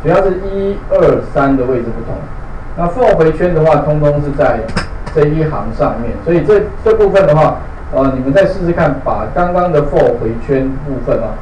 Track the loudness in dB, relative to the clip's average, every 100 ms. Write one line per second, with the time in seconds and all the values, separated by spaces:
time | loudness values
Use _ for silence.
0 | 2 2 2 0 -4 -4 -2 -4 0 2
1 | 4 2 -2 -2 2 2 0 -2 -2 -6
2 | -6 -8 -8 -10 -10 -10 -8 -4 -4 2
3 | 2 4 2 2 0 2 4 2 2 2
4 | 2 2 -2 0 0 0 -2 -4 -6 -8
5 | -4 0 2 2 -2 -2 -6 -2 -2 -2
6 | -6 -4 0 0 4 2 2 -2 0 4
7 | 4 4 4 4 2 0 -8 -12 -4 0
8 | 0 0 2 2 2 0 -2 0 0 0
9 | -4 -4 -4 -2 0 0 2 2 2 2
10 | 2 0 -2 -4 -2 0 0 -4 -6 -6
11 | -2 -2 -2 -6